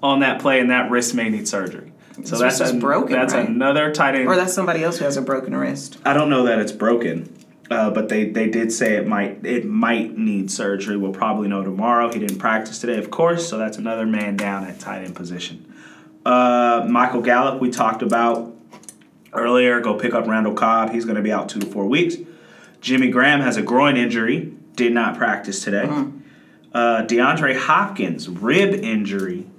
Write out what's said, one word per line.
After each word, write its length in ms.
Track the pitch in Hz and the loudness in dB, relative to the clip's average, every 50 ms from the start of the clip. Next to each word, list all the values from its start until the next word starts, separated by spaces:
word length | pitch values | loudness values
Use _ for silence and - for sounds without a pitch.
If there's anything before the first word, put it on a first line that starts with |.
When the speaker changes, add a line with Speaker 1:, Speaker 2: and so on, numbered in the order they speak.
Speaker 1:
on 200 | - 139 139 135 | 2 2 4 4
that 200 | 139 131 123 131 | 4 2 2 0
play, 180 | - 147 135 131 | 2 2 4 4
and 120 | 123 123 | 4 4
that 180 | 123 127 123 - | 2 2 2 2
wrist 240 | 123 120 120 - - | 0 0 0 0 -2
may 160 | 120 113 110 | -2 -2 0
need 180 | 110 107 98 - | -2 -2 -4 -4
surgery. 460 | - 101 95 90 82 - - - - - - - - | -4 -4 -4 -4 -8 -12 -16 -18 -20 -20 -20 -20 -20
So 60 | - | -16
Speaker 2:
His 80 | - - | -10 -6
Speaker 1:
that's 100 | - 117 | -2 2
Speaker 2:
wrist 200 | 120 127 131 - | 2 2 2 2
is 80 | 139 127 | 0 0
Speaker 1:
an-, 80 | 123 120 | 0 0
Speaker 2:
broken, 340 | 117 139 143 175 247 - 131 | 2 2 2 2 2 2 2
Speaker 1:
that's 220 | 127 131 131 - | 0 2 2 2
Speaker 2:
right? 120 | 127 113 104 | 0 0 0
Speaker 1:
another 460 | 113 120 131 139 139 151 151 151 151 | 0 0 2 2 2 2 2 0 2
tight 220 | 147 143 139 135 | 2 2 2 2
end. 120 | 135 131 131 | 2 2 2
Speaker 2:
Or 80 | 185 | 2
that's 180 | 180 185 185 - | 2 2 0 0
somebody 280 | - 185 - 165 165 160 | -2 0 0 0 0 0
else 140 | 170 170 - | -2 -2 -2
who 80 | 151 | -2
has 120 | 143 139 139 | -2 -2 -2
a 40 | |
broken 340 | 131 127 139 131 - - 127 | -2 -2 -2 -4 -4 -4 -4
wrist. 440 | 131 135 139 139 143 - - - - - | -4 -2 -2 -4 -6 -10 -14 -16 -4 -2
Speaker 1:
I 100 | 139 139 | 0 2
don't 180 | 147 151 147 | 2 2 4
know 120 | 139 131 123 | 4 4 4
that 120 | 120 113 110 | 4 2 2
it's 120 | 104 - - | 0 -2 -4
broken, 580 | - 107 110 120 117 - - - 85 - - - - - - - _ _ - | -2 0 2 2 2 0 -2 -4 -4 -8 -10 -16 -20 -20 -20 -20 _ _ -4
uh, 200 | 117 117 110 107 | -2 0 0 0
but 180 | 98 110 107 - | 0 -2 -2 0
they, 160 | 110 107 107 - | 0 0 0 0
they 200 | - 117 110 107 | 0 0 0 0
did 220 | 110 117 117 113 113 | 0 0 0 0 0
say 220 | - 131 113 107 101 | 0 0 2 2 0
it 100 | 95 101 | 0 0
might, 380 | 107 101 98 - - - - | 0 -2 -2 -4 -6 -8 -6
it 200 | - 123 120 110 | -4 -2 -2 -2
might 520 | 104 104 110 117 117 117 110 - - - - | -2 0 0 2 2 2 0 -2 -4 -4 -2
need 320 | 113 110 104 98 92 95 | -2 0 0 -2 -4 -4
surgery. 460 | - - 113 98 101 95 98 107 104 101 | -6 -4 -2 -2 -2 -2 -4 -4 -4 -2
We'll 160 | 98 95 95 | -2 -4 -2
probably 340 | - - 110 104 104 104 98 | -2 -2 -2 0 -2 -2 -2
know 160 | 101 98 98 | -2 -2 -4
tomorrow. 480 | 95 92 95 107 120 120 120 117 117 | -4 -4 -2 0 2 2 2 2 0
He 80 | 117 110 | -2 -2
didn't 200 | 104 101 95 95 | -4 -4 -4 -2
practice 400 | 113 113 110 110 110 - - - | -2 0 0 0 -2 -6 -10 -8
today, 180 | - 117 113 107 | -4 -4 -4 -4
of 140 | 98 - | -4 -6
course, 360 | - - 165 170 170 170 165 - | -2 0 2 2 2 0 -4 -6
so 100 | - 110 | -6 -6
that's 180 | 110 107 107 - | -6 -6 -6 -6
another 280 | 107 113 113 113 110 | -6 -6 -4 -2 -2
man 300 | 110 110 107 104 104 101 | -2 0 -2 -2 -4 -4
down 300 | 98 104 101 98 98 98 | -4 -4 -4 -4 -4 -6
at 140 | 92 90 - | -10 -12 -14
tight 240 | - 101 101 98 92 | -12 -10 -10 -10 -10
end 100 | 90 87 | -12 -12
position. 560 | - 90 85 90 87 - - - - - - - - - - - - - - - - - | -12 -12 -10 -10 -10 -10 -12 -14 -16 -20 -20 -20 -20 -20 -20 -20 -20 -20 -20 -20 -8 0
Uh, 600 | - 123 123 123 123 123 123 123 120 120 117 104 101 | 2 4 4 4 4 4 4 4 4 2 2 2 2
Michael 320 | 120 120 127 127 - 123 | 2 2 2 2 0 -2
Gallup, 400 | 113 120 120 123 131 135 131 131 | 2 2 4 4 4 2 0 0
we 80 | 127 123 | -2 -2
talked 320 | 120 - 113 113 113 - | 0 0 0 0 0 0
about 520 | 123 107 113 117 117 117 117 117 117 - - - - - - - - - - - - _ _ _ _ - | -2 0 0 2 2 2 0 0 -4 -8 -14 -20 -20 -20 -20 -20 -20 -20 -20 -20 -20 _ _ _ _ -10
earlier, 480 | - - 120 120 123 127 127 123 120 120 | -6 -2 0 2 4 4 4 4 2 2
go 140 | 117 110 107 | 0 0 -2
pick 200 | - - 120 113 | 0 -2 0 0
up 140 | 117 110 110 | 0 0 0
Randall 260 | 110 110 107 104 101 | 0 2 2 0 0
Cobb. 380 | - 120 113 113 113 110 110 | 2 2 2 4 2 2 0
He's 140 | 113 117 113 | -2 -4 -2
gonna 160 | 113 110 107 | -2 -2 -2
be 100 | 101 107 | 0 0
out 160 | 107 98 - - | 0 -2 -4 -4
two 100 | - 107 | -6 -6
to 80 | 101 95 | -6 -6
four 180 | - 104 98 | -4 -4 -2
weeks. 300 | 98 127 147 175 165 - - - - - - - - - - - - - - | 0 2 2 2 0 -2 -6 -10 -16 -18 -20 -20 -20 -20 -20 -20 -20 -20 -12
Jimmy 280 | - 120 131 131 131 120 | -4 -2 0 2 2 2
Graham 300 | - 123 127 143 147 143 | 2 4 4 4 4 2
has 140 | 139 127 110 107 | 2 0 0 -2
a 40 | |
groin 340 | 98 - 120 127 143 147 135 | -2 0 2 4 4 4 4
injury, 560 | 123 120 117 113 117 110 113 131 170 - - - - - - - | 2 0 0 0 -2 0 0 -2 -2 -4 -8 -12 -16 -20 -18 -4
did 160 | - 123 120 | 0 0 2
not 260 | 120 120 113 104 - - | 2 2 0 0 -2 -2
practice 460 | 123 110 104 101 - - 98 - - | -2 -2 -2 -2 -4 -8 -8 -6 -4
today. 220 | - 98 101 - | -2 -2 -2 0
Speaker 2:
Mm. 280 | 143 147 147 135 131 - - - - - - - - - - _ - - | 0 -2 -2 -4 -4 -6 -14 -20 -20 -20 -20 -20 -20 -20 -20 _ -8 -2
Speaker 1:
Uh, 300 | 117 120 117 117 110 107 | 0 2 2 2 2 0
DeAndre 540 | - 117 117 123 135 156 160 151 135 131 131 | 2 2 4 4 4 2 2 0 0 0 -2
Hopkins, 680 | - - 156 175 202 196 - - 107 85 82 - - 90 | 2 2 4 4 2 0 -4 -4 -4 -4 -4 -6 -8 -12
rib 440 | 90 85 98 113 143 185 202 190 - | -10 -6 0 2 4 4 4 4 2
injury 720 | - 104 113 110 107 104 95 98 98 95 90 90 90 90 - - | 0 -2 -2 -2 -2 -2 -2 -4 -4 -4 -4 -6 -8 -10 -12 -18